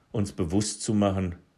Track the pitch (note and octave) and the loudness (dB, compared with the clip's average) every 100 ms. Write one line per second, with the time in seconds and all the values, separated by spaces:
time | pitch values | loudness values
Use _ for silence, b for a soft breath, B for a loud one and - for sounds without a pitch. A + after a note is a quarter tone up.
0 | b A2+ G2 - E2+ F#2+ G#2+ - - G#2 | b -4 -2 -2 0 0 0 -4 -2 2
1 | G2+ F#2+ F#2 E2+ _ | 2 2 -2 -6 _